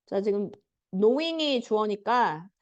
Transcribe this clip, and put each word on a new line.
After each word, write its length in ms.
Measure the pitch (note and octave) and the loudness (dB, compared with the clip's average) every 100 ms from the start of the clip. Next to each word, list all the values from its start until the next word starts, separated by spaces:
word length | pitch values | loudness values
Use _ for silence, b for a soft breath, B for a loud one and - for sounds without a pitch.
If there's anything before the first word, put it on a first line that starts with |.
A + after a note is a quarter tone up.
| - | -6
자, 140 | G3 | -2
지금 300 | G#3 G3+ G3 - _ _ - | 0 0 -2 -8 _ _ -8
knowing이 680 | F#3 G#3+ C4+ E4 D#4+ D4 B3 | 2 4 4 0 -2 0 0
주어니까 840 | - G#3+ G#3+ G3+ - B3 G3+ D#3 F#3 _ | 0 -2 -2 -4 0 0 0 -2 -12 _